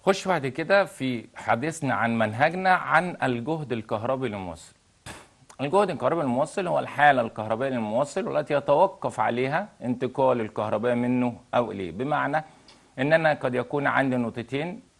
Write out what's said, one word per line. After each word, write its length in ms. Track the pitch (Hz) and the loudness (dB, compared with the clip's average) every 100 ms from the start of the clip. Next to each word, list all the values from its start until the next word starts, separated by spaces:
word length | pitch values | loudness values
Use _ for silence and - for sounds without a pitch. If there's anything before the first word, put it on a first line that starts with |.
خش 240 | - 196 190 | 2 0 0
بعد 200 | 175 135 | 0 0
كده 380 | 131 160 196 185 | -4 2 2 2
في 400 | - 131 120 - - | -2 -4 -4 -8 -12
حديثنا 580 | - 113 151 160 139 | -2 0 0 -2 -2
عن 240 | 101 117 117 | 0 2 2
منهجنا 520 | 110 110 151 180 185 | 0 2 0 2 2
عن 480 | 180 147 151 180 165 | 2 4 2 2 -2
الجهد 480 | 135 123 120 160 139 | -2 -2 -4 -6 -4
الكهربي 540 | 120 107 113 120 131 127 | -6 -4 -4 -2 -2 -4
للموصل. 460 | 104 92 82 - _ _ _ - - - _ _ - | -6 -8 -10 -16 _ _ _ -20 -20 -20 _ _ -8
الجهد 280 | 143 185 202 | 0 2 2
الكهربي 320 | 135 123 165 | 0 0 0
للموصل 460 | 143 123 156 - 175 | 0 0 -2 -2 -2
هو 120 | 147 | -2
الحالة 420 | 123 - 147 131 | -2 4 6 6
الكهربية 480 | 117 - 107 110 135 | 0 -4 -4 -2 0
للموصل 580 | 127 107 110 147 - 165 | -2 -2 -2 -2 -4 -2
والتي 260 | 139 147 | -4 0
يتوقف 680 | 143 143 143 190 190 131 120 | -2 2 4 4 2 -6 -2
عليها 500 | 110 117 131 156 208 _ | -2 0 -2 -2 -6 _
انتقال 580 | 123 123 127 131 131 123 | -6 -2 -2 2 2 4
الكهرباء 540 | 110 - 110 107 120 120 | -2 -4 -2 0 0 0
منه 400 | 123 123 123 113 - | 0 0 0 -4 -2
أو 180 | 117 117 | 0 0
إليه، 200 | 101 90 | -4 -8
بمعنى 520 | 85 135 147 135 139 - - - - _ - | -6 -4 -2 0 -2 -6 -20 -20 -20 _ -4
إن 140 | 135 | 2
أنا 200 | 160 160 | 4 4
قد 220 | 147 135 123 | 2 0 -2
يكون 320 | 123 147 139 | -2 -2 0
عندي 280 | 123 135 127 | 2 2 0
نقطتين 680 | 117 120 117 135 165 226 _ | -2 -4 -6 -6 -6 -8 _